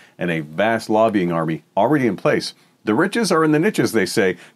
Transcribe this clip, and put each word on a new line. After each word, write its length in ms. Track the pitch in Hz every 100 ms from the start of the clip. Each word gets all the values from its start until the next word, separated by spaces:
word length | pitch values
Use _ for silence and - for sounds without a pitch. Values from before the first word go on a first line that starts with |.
| - -
and 120 | 90
a 100 | 80
vast 500 | 76 78 104 113 -
lobbying 420 | 107 113 104 87
army 320 | 82 80 80 _
already 320 | - 110 151 123
in 100 | 90
place. 340 | 156 123 - - _ _
The 100 | -
riches 380 | 110 196 233 208
are 120 | 160
in 80 | 160
the 60 | 151
niches, 340 | 190 208 120
they 120 | 110
say, 320 | 95 - 95 87 -